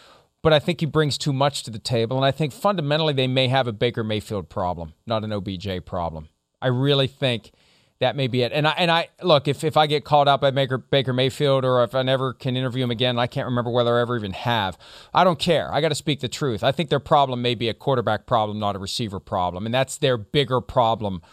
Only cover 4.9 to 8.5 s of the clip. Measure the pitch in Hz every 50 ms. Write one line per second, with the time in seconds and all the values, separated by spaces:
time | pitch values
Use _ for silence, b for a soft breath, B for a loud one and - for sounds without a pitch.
4.9 | - _ - - 113 110 104 107 107 104 90 104 98 90 90 101 92 90 82 -
5.9 | - 90 85 82 80 80 78 - _ _ _ _ _ - - 127 127 123 131 143
6.9 | 143 139 135 127 - - 143 131 120 110 - - _ _ _ _ _ _ _ _
7.9 | _ - 127 127 107 143 135 127 107 123 123 117